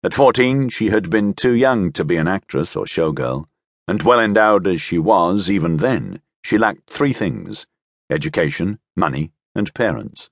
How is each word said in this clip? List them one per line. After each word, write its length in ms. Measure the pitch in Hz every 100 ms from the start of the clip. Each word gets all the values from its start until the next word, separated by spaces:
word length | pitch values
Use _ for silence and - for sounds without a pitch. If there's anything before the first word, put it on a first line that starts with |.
At 100 | 95
fourteen, 540 | - 135 120 127 135 131
she 220 | - 107
had 200 | 107 90
been 220 | 110 104
too 200 | 98 127
young 400 | 120 131 120 90
to 120 | 76
be 120 | 80 85
an 100 | 80
actress 480 | 98 _ - 82
or 100 | -
showgirl, 640 | 50 - 80 71 62 67 78 _ _ _ -
and 160 | 95
well 160 | 80 120
endowed 460 | 110 101 107 104 92
as 140 | 87
she 180 | - 85
was 520 | 82 101 85 101 90
even 260 | 101 82 80
then, 440 | 120 107 95 92 _ _
she 160 | - 104
lacked 320 | 110 - _
three 220 | - 143
things: 540 | 127 98 62 85 107 - _ _ _ _
education, 680 | 76 76 82 78 - 90 107 _ -
money, 360 | 80 67 76 _ _
and 180 | - 104
parents. 540 | - 113 65 71 - -